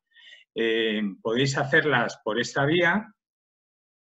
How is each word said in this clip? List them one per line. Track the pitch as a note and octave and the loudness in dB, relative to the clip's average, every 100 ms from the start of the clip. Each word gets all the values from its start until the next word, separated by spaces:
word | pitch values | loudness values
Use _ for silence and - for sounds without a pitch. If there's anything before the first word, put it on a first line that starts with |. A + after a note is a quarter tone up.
| _ - - - _ - | _ -20 -20 -20 _ -4
eh, | A2+ A2+ A2+ G#2+ G#2 F#2 | 0 0 0 -2 -4 -6
podéis | A2+ A#2 C#3 D3+ | -4 0 0 0
hacerlas | C3+ E3 D3+ B2+ A2 - | 2 2 4 0 0 -4
por | - G#2+ | -4 -4
esta | A#2 D3+ C#3+ | -4 -2 0
vía, | E3+ F3 F#3+ A3 _ _ _ _ _ _ _ _ _ _ | 2 2 0 -4 _ _ _ _ _ _ _ _ _ _